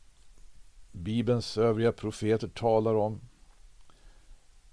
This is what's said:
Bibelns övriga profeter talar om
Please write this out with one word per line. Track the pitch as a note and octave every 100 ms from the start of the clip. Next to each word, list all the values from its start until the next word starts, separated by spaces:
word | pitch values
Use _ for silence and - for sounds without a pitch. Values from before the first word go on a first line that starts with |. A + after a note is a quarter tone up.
| - - - - - - - - -
Bibelns | F#2 F2 A2+ A2+ A#2+ - G#2+
övriga | A#2 G#2+ A#2
profeter | - G#2+ - A2 A2 G#2
talar | - A#2 A2 A2 A2
om | G#2+ G#2 - - - - - - - - - - - - - - -